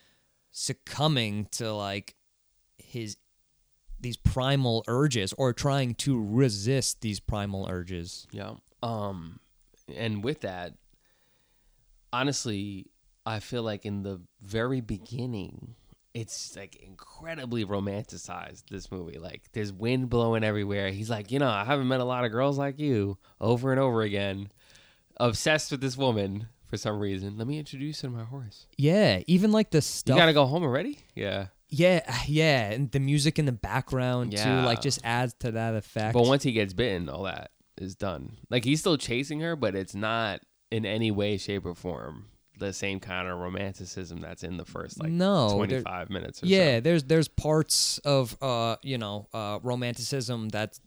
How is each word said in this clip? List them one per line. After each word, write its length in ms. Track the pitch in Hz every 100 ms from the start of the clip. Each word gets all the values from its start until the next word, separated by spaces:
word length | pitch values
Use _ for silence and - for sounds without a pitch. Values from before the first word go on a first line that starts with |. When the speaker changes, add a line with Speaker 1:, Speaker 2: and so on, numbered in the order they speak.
| _ _ _ _ _
Speaker 1:
succumbing 960 | - - 123 - - 156 135 110 104 101
to, 220 | - 113
like, 420 | 107 101 101 - - _ _ _ _ _ _
his, 400 | - 123 107 98 _ _ _ _ _ _ - -
these 180 | 123 113
primal 640 | - 131 131 139 127 113 -
urges 460 | 123 151 120 95
or 180 | - 131
trying 400 | 117 147 139 127
to 260 | 113 143 127
resist 800 | 101 117 135 101 107 135 - -
these 180 | 110 98
primal 480 | - 104 101 98 87
urges. 580 | 90 87 90 85 - -
Speaker 2:
Yeah. 220 | 107 98 117 _ -
Um, 580 | 117 110 101 92 82 - _ _ _ _ -
and 300 | 69 113 104
with 180 | 117 151
that, 340 | 101 90 87 - _ _ _ _ _ _ _ _ _ _ _ _ -
honestly, 720 | 123 139 127 120 101 101 98 - _ _ _ 110
I 140 | 107
feel 240 | - 123
like 220 | 113 104 107
in 180 | 101
the 180 | 98 92 87 _
very 400 | 95 110 123 131
beginning, 920 | 113 101 - 120 123 107 90 - - 120 _ _ _
it's, 420 | 117 107 - - -
like, 200 | 98 -
incredibly 880 | 98 92 - - 165 160 127 117 98
romanticized, 1000 | 101 101 101 - 87 - 90 78 - -
this 220 | 98 -
movie. 280 | 92 85 73
Like, 320 | 87 - _
there's 200 | 113 104
wind 380 | 92 113 127 127
blowing 340 | 120 117 113
everywhere. 460 | 107 104 101 101 98
He's 180 | 98 110
like, 200 | 110 101
"You 80 | 135
know, 100 | 135
I 160 | 104 107
haven't 220 | 143 127
met 120 | 131
a 60 | 123
lot 200 | 123 120
of 60 |
girls 260 | 113 139 139
like 220 | 139 139
you," 380 | 147 113 98 98 _ -
over 320 | 107 120 135
and 80 | 131
over 220 | 135 113
again. 500 | 107 101 98 98 98 _ _ - _ _ _ -
Obsessed 540 | 120 104 156 156 -
with 100 | 139
this 160 | 135 127
woman 500 | 131 107 98 101 113 _ -
for 120 | 107
some 220 | 113 104
reason. 380 | 101 95 101 104
"Let 100 | 117
me 120 | 151
introduce 420 | 147 135 147 151
you 80 | 135
to 60 | 120
my 80 |
horse." 420 | 113 139 110 - - -
Speaker 1:
Yeah, 440 | 143 202 170 92 -
even, 240 | 180 214
like, 180 | 214 208
the 100 | 156
stuff 340 | - - - 180
Speaker 2:
"You 60 |
gotta 120 | 165
go 120 | 147 131
home 180 | 160
already?" 360 | 151 131 240 294 _ -
Yeah. 320 | 101 98 95 _ -
Speaker 1:
Yeah, 320 | 147 175 175 - 120
<sighs> 40 | 131
yeah, 440 | 151 160 135 101
and 180 | 117 139
the 80 | -
music 380 | 135 147 147 -
in 80 | 143
the 60 |
background, 800 | 117 95 120 - 127 127 123 123
too, 300 | 104 107 92
like, 180 | 120 113
Speaker 2:
Yeah. 20 |
Speaker 1:
just 200 | 139 -
adds 320 | 117 120 127 -
to 100 | 120
that 240 | 110 113 110
effect. 380 | - 110 110 120
Speaker 2:
But 100 | 120
once 160 | 139
he 100 | 139
gets 200 | 110 98
bitten, 340 | 92 117 90 78
all 160 | 76
that 280 | 95 76 - _ _ -
is 160 | 95 -
done. 420 | 101 78 - - -
Like, 140 | 123
he's 160 | 123 156
still 180 | 196 143
chasing 440 | - 120 147 151
her, 140 | 165 160
but 200 | 110 95
it's 180 | 95
not 480 | 98 110 113 110 90 _ _ -
in 140 | 113 104
any 240 | 110 113
way, 260 | 101 104 98
shape, 280 | - 98 90
or 80 | 85
form 540 | 92 69 62 69 104 _ _ -
the 160 | 101
same 260 | 92 101 98
kind 260 | 98 90 90
of 80 | 87
romanticism 800 | 90 95 98 - 92 98 85 85
that's 240 | 82 90
in 140 | 85 87
the 80 | -
first, 340 | 85 - -
like, 100 | 156
Speaker 1:
No, 360 | 170 190 190 110
there 80 | 101 -
Speaker 2:
twenty-five 420 | 131 90 90 85
minutes 340 | 92 - -
or 40 | 175
Speaker 1:
Yeah, 280 | 190 160 117
Speaker 2:
so. 40 |
Speaker 1:
there's, 220 | 143 170 131
there's 220 | 160 147
parts 680 | - 151 156 151 - - -
of, 380 | 147 135 120 101
uh, 320 | 135 117 113 110
you 140 | 131 127
know, 320 | 104 104 101
uh, 260 | 113 104 104
romanticism 840 | 123 123 120 120 117 139 117 117 110
that, 280 | 104 107 -